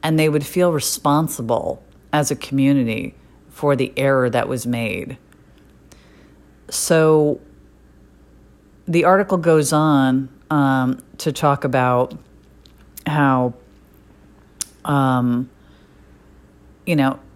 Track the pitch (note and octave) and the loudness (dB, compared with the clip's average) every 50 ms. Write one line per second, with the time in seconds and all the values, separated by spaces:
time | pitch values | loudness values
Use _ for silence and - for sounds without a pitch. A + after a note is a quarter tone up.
0 | - D#3+ D#3+ D#3 D#3 D#3 D3+ D3+ C#3+ - - F3+ F3+ F3 E3 D3 C3 - - - | -2 0 0 2 2 2 0 -2 -4 -4 -2 0 0 2 0 -2 -4 -4 -8 -4
1 | - D3+ C#3+ D3 D#3+ D3+ - - A#2+ A2+ A#2+ A2 - - - - - - - - | -2 0 0 0 0 -2 -6 -8 -4 -2 -2 -2 -2 -4 -8 -8 -12 -20 -20 -20
2 | _ - - D3+ D3 - - - - - C#3 C3+ C3+ C#3 C#3+ C#3 B2+ A2+ A2 A2 | _ -4 -2 -2 -2 -2 -4 -8 -8 -6 -2 0 2 2 2 2 0 -2 -4 -6
3 | - - - - - - - - - - - - - D3 C#3+ B2+ C3+ - - - | -8 -10 -12 -16 -20 -20 -20 -20 -20 -20 -16 -4 0 0 0 0 0 -4 -2 -2
4 | C3+ C#3 C#3 C3 B2+ B2 A2 B2 A#2 - B2+ B2 - A#2+ A#2+ A#2 A#2 A2 F#2 F#2 | 0 0 2 2 0 0 0 -2 -2 -2 -6 -6 -4 -4 -4 -4 -4 -4 -6 -6
5 | F2 - C3+ - - _ - - - - - _ _ - - - - - - - | -8 -10 -14 -16 -18 _ -20 -20 -20 -20 -20 _ _ -20 -20 -20 -20 -20 -20 -20
6 | - - - - - - - - - - - _ _ - - - - - F3 D#3+ | -20 -20 -20 -20 -20 -20 -20 -20 -20 -20 -20 _ _ -12 -8 -8 -2 0 2 4
7 | D#3+ D#3 D#3 D#3 D3+ D3 D3 - - - - - - - _ _ _ - - - | 4 4 4 4 4 2 0 -4 -8 -20 -20 -20 -20 -20 _ _ _ -20 -20 -20
8 | - _ _ _ - _ - - - - - _ _ - _ - _ - E3 E3+ | -20 _ _ _ -20 _ -20 -20 -20 -20 -20 _ _ -20 _ -18 _ -2 0 2
9 | D#3+ E3+ F#3 G3 G3+ F#3+ F#3+ F3+ D#3 E3+ D#3+ D#3 D3 C3 D3+ D3+ D#3 D#3 D3+ C#3 | 4 4 4 4 2 0 -2 0 2 4 4 4 4 2 0 2 2 4 4 4
10 | C3+ C3 C3 C3 C3+ C3 - - - _ D#3 D3 C#3+ C3+ C3+ C3 C3 B2+ C3 - | 2 2 2 0 -2 -4 -12 -20 -10 _ 0 0 2 2 2 0 0 -2 -4 -6
11 | - - - - - D#3+ C#3 - - D3+ C#3+ C#3 - C#3+ B2+ C3+ B2+ B2 B2 B2 | -8 -20 -18 -8 -6 -6 -4 0 0 0 0 0 -2 -2 0 0 2 2 2 2
12 | B2+ - - - - _ - - _ _ - - - - - - - - - - | 0 -2 -4 -18 -20 _ -20 -20 _ _ -20 -20 -20 -20 -20 -20 -20 -20 -20 -12
13 | - - D3 D#3 C#3+ C#3 C3 B2+ B2+ B2 A#2 - - - - - - _ _ - | -8 -4 0 2 2 2 2 2 0 -2 -4 -8 -20 -20 -20 -20 -20 _ _ -20
14 | - - - - - - - - - _ _ - - - - - - - D3 C#3 | -20 -20 -20 -20 -20 -20 -20 -20 -20 _ _ -16 -16 -16 -16 -16 -6 -4 -2 0
15 | C3+ C3 C3 B2+ B2 B2 A#2+ A#2+ C3 B2+ - - - - - - - _ _ - | 0 0 0 0 0 -2 -2 -4 -4 -8 -12 -20 -20 -20 -20 -20 -20 _ _ -20
16 | - - - - _ - - - - - _ - _ - - _ _ - F3 D3+ | -20 -20 -20 -20 _ -20 -20 -20 -20 -20 _ -20 _ -20 -20 _ _ -2 0 0
17 | C3+ C3+ C3 - - - - | 0 0 -2 -4 -12 -20 -20